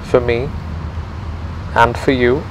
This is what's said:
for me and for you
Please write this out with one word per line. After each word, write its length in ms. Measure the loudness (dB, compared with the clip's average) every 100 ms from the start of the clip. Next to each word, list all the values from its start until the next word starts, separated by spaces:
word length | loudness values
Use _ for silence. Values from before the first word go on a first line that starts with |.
for 160 | 4 2
me 280 | 4 0 -2 -6 -8 -8 -8 -8 -8 -10 -8 -8 -8 -8 -2
and 240 | 4 4 4
for 140 | 0
you 320 | 4 4 2 -2